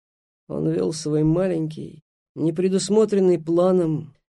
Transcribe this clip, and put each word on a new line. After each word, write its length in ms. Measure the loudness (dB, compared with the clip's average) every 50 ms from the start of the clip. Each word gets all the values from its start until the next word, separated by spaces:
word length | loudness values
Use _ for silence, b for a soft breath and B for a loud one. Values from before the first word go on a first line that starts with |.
| _ _ _ _ _ _ _ _ _ -10
он 220 | -6 -4 -2 -2
вел 240 | 0 0 -2 -2 -4
свой 300 | -6 -6 -2 0 0 2
маленький, 800 | 2 2 2 0 0 -2 -2 -4 -6 -8 -10 -14 -16 -16 -20 _ _ _ _ _ _ -8
непредусмотренный 1040 | -4 -4 -2 -2 0 0 0 0 0 0 2 2 2 2 4 2 2 4 4 2 2
планом, 760 | 0 0 0 2 4 4 4 2 2 0 -2 -4 -6 -8 -16 _ _ _